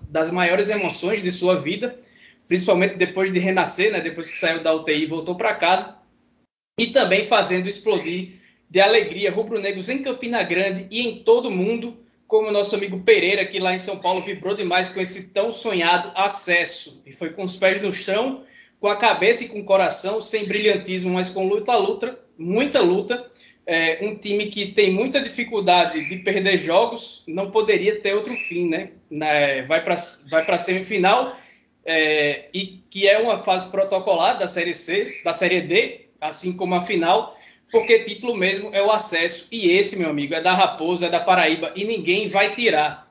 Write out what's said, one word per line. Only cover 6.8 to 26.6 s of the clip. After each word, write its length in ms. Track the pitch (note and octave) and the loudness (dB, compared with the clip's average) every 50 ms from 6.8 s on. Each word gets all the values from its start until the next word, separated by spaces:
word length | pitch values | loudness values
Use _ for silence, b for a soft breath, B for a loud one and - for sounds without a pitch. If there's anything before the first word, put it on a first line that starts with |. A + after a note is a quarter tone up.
| A#3 | -2
também 380 | - - C4+ A3 F3+ F#3 G#3 G#3+ | 2 2 2 4 4 2 0 2
fazendo 440 | - A#3+ G3+ - - F3+ F#3 F3+ G3+ | 2 2 2 2 2 0 -2 -2 -4
explodir 640 | G3 - - A3 G3 E3 D3 E3 F3 F#3 F#3 B B B B B B B B _ | -8 -4 -2 -2 -2 -2 -2 -4 -6 -6 -8 B B B B B B B B _
de 100 | - F#3+ | 4 4
alegria 520 | G3 G3+ A3+ A3+ G3+ - E3+ F#3+ G3+ F#3+ | 6 6 6 4 2 0 -4 -2 -2 -2
rubro-negros 560 | F3 G#3 A3 - A#3 G#3 F#3+ G3+ G3 F#3 F#3 A3+ | 0 -2 -4 -2 -4 -4 -4 -4 -4 -6 -6 -6
em 120 | C4 C#4 | -6 -4
Campina 440 | C4+ C4+ B3 - B3 A#3 A#3+ A3 F3+ | -4 -6 -6 -6 -6 -4 -2 -2 -2
Grande 420 | F3 E3+ F3+ G3 G3 F#3 F3+ - - | 0 0 0 0 0 -2 -4 -8 -6
e 80 | G#3+ A#3 | -4 -4
em 240 | B3 A3+ - - - | -4 -4 -6 0 4
todo 240 | A3 A#3 A#3+ B3 A#3 | 4 4 4 4 0
o 20 | |
mundo, 480 | F#3+ F3+ F#3 A3 A#3 A#3 A#3 A#3+ - b b b b b _ - | -2 0 0 0 -2 -4 -6 -10 -12 b b b b b _ 0
como 180 | G#3+ A3 A3 | 2 2 2
o 60 | G#3+ | 2
nosso 240 | G#3 G3+ G3+ G3+ A3 | 0 0 0 0 -2
amigo 240 | G3+ G3+ G3 F#3 F#3 | -2 -4 -4 -6 0
Pereira, 440 | F#3 A#3 G#3+ F3+ E3+ F3+ G3+ G3 F#3+ | 4 6 6 6 6 2 0 0 -2
que 140 | G3 G#3 F3+ | -4 -4 -2
lá 160 | F#3 F#3 F3+ | -2 -2 -2
em 40 | F#3 | -2
São 180 | - G3+ G3 - | -4 -8 -8 -4
Paulo 240 | - F3 F#3+ F#3 | -2 -2 -2 -2
vibrou 320 | E3+ G3+ F#3 D3 D#3 F#3+ G3+ | -4 -8 -10 -8 -6 -6 -4
demais 340 | G#3 F#3+ E3+ F3+ F#3 F#3 - | -4 -2 0 0 0 0 -2
com 120 | - F#3+ | -4 -6
esse 320 | F3+ F3+ - F#3 - - | -4 -4 -6 -8 -12 -4
tão 180 | - G3+ G#3 A#3 | -2 -2 -2 -2
sonhado 640 | A#3 - - A3+ G3 F3 E3+ E3+ F3+ F3 F3 - - | -4 -6 -4 -2 -2 0 2 4 2 2 0 -4 -2
acesso, 880 | F#3 G3 G3+ - - - F3 F3 F3 E3 - - - - D3+ - - _ | 0 0 0 0 -2 0 2 2 2 2 0 -4 -10 -12 -14 -20 -20 _
e 60 | C#3 | -20
foi 200 | - - F3 D#3 | -14 -10 -10 -10
com 120 | - G3 | -8 -8
os 140 | F#3 F#3 - | -8 -8 -2
pés 260 | - F#3+ F#3+ G3+ G3 | 2 2 2 2 2
no 100 | G#3 F#3 | -2 -4
chão, 520 | F#3 - - G3 F#3+ G#3+ B3 C4+ C4 - B B B B B B B _ | -4 -4 -4 -2 -2 0 -2 -2 -4 -8 B B B B B B B _
com 80 | G#3 | -2
a 80 | G3+ G3+ | -2 0
cabeça 480 | G3+ A#3+ A3 - - F3+ A3 A#3 - | 2 2 2 4 4 4 2 2 2
e 60 | A#3+ - | -2 -6
com 100 | G#3 G#3 | -10 -10
o 60 | G3 | 0
coração, 560 | - F#3+ G3 F3+ D#3 - - - G3 G#3+ A3 | 2 4 4 4 2 0 -4 -4 -4 -4 -4
sem 240 | G#3+ - A3 G#3+ G#3 | -4 -4 -4 -4 -4
brilhantismo, 680 | F#3 F#3+ G#3+ G#3 G#3 G3 G3 - F#3 F#3 F#3 F3+ F3+ F3+ | -2 -2 0 2 2 2 2 -2 -4 -4 -2 -2 0 0
mas 140 | F#3 F3+ - | 0 -2 -2
com 200 | - F#3+ F#3+ F#3+ | -2 -2 0 0
luta, 280 | G3+ A3 G#3+ B3 A#3+ | 0 0 2 2 2
luta, 400 | G#3+ F#3+ F#3+ - - A3+ B3+ C4 - _ _ _ - | 2 2 2 -2 -2 -4 -6 -8 -12 _ _ _ -10
muita 420 | E3 F3 G3+ A3+ C#4+ C#4+ - C4+ | -6 -2 0 0 0 2 2 4
luta. 480 | F#3+ F3 F3+ G#3 F#3+ - A#3+ A#3+ B3 - b b b b b b _ | 4 4 4 2 0 -2 -6 -6 -6 -12 b b b b b b _
É, 320 | F3 E3 E3 E3 D#3+ D#3+ E3 | -2 0 2 2 0 0 -2
um 140 | G3+ G#3+ G#3+ | -4 -6 -8
time 300 | - - G#3 G3+ G#3 G#3 | -8 -6 -4 -2 -2 -2
que 200 | G#3 G3+ G#3 G3 | -4 -4 -6 -6
tem 240 | F#3 - G#3+ G3+ F#3+ | -2 2 2 4 4
muita 280 | F#3 G3 B3 C4+ C4+ C#4 | 4 2 0 0 0 -2
dificuldade 880 | - A3 - B3 A#3 - A3+ G3+ F#3 F#3 F3 F3 E3 - - D#3 - - | -2 -2 -6 -8 -6 -4 -4 0 2 4 4 4 4 2 0 -4 -6 -6
de 80 | F#3 F3+ | -8 -4
perder 380 | - G3+ G3 F#3+ F#3 G3 F#3+ | -4 -2 -2 0 2 2 2
jogos, 680 | E3+ | 2